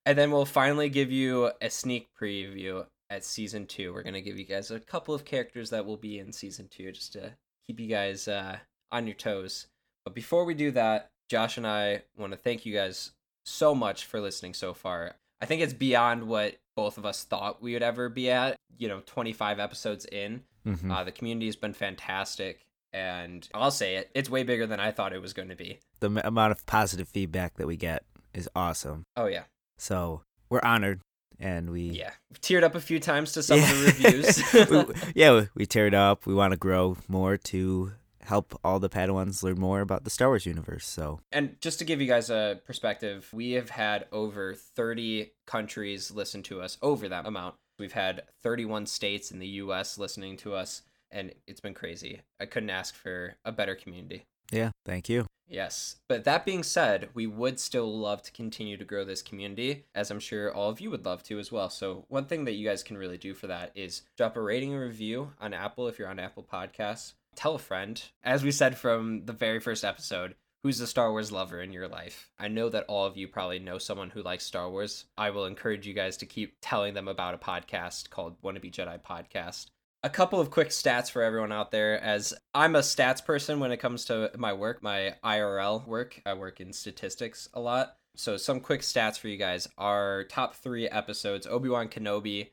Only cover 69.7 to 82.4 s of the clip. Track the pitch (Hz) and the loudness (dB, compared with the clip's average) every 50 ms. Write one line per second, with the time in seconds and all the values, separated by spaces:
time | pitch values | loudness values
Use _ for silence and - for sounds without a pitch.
69.7 | 110 107 - 98 95 - - - 101 90 90 92 - _ _ _ _ _ - 139 | -4 -2 -2 -4 -4 -4 -8 -6 -6 -4 -6 -6 -10 _ _ _ _ _ -2 -2
70.7 | 127 113 123 113 - 127 117 110 107 110 107 104 104 95 95 90 87 87 90 95 | 0 0 -4 -2 0 2 2 2 2 -2 -4 -4 -4 -6 -6 -6 -8 -10 -10 -10
71.7 | 95 92 92 87 - 85 85 90 - - - _ _ - 104 104 107 110 117 117 | -10 -10 -10 -10 -10 -12 -14 -14 -16 -18 -20 _ _ -10 -8 -4 -2 -2 -2 0
72.7 | 113 107 - - 107 101 98 98 92 98 95 90 - 101 92 90 90 92 95 92 | 0 -2 -2 0 0 0 0 0 -2 -6 -12 -8 -6 -6 -4 -4 -4 -6 -6 -8
73.7 | 90 92 - - 104 98 95 92 - 110 92 90 92 90 - - - 92 87 92 | -8 -8 -6 -6 -6 -8 -8 -10 -10 -8 -6 -6 -6 -6 -6 -6 -6 -6 -6 -4
74.7 | 92 98 104 104 - - - _ _ - 107 104 98 101 98 92 98 - - 113 | -4 -4 -6 -6 -8 -10 -14 _ _ -2 -2 -2 0 -2 -4 -4 -6 -4 -2 -2
75.7 | 107 101 101 104 95 101 95 95 90 - 110 - - 110 104 - _ _ - - | -2 -2 -6 -6 -4 -2 -2 -2 -4 -8 -12 -10 -8 -8 -8 -8 _ _ -6 -2
76.7 | - 107 101 101 101 101 95 98 95 95 90 90 87 85 - - 90 90 - - | 0 0 0 0 -4 -6 -6 -6 -6 -4 -4 -6 -6 -6 -6 -6 -6 -6 -6 -6
77.7 | - 90 87 90 - - - - - - 87 85 87 _ - 98 95 95 - 90 | -6 -6 -6 -6 -10 -12 -12 -10 -10 -10 -10 -10 -12 _ -8 -8 -8 -8 -12 -12
78.7 | - - 92 87 82 90 - - 90 85 85 - - 101 85 87 - - - - | -8 -8 -8 -8 -8 -12 -12 -12 -12 -12 -12 -8 -8 -8 -8 -6 -10 -12 -16 -18
79.7 | _ _ _ _ _ _ - - - - 180 180 202 165 156 139 - 170 151 147 | _ _ _ _ _ _ -6 -4 4 4 4 4 6 2 2 4 4 2 2 4
80.7 | - - - 139 123 120 123 - - 123 117 113 110 113 110 104 107 107 104 - | 0 0 2 2 2 2 0 -2 0 2 2 2 2 0 -2 -2 -2 -2 -2 0
81.7 | - 107 107 107 107 - - 107 107 104 95 - - - | 0 2 2 2 2 0 0 0 0 0 0 -4 -8 -8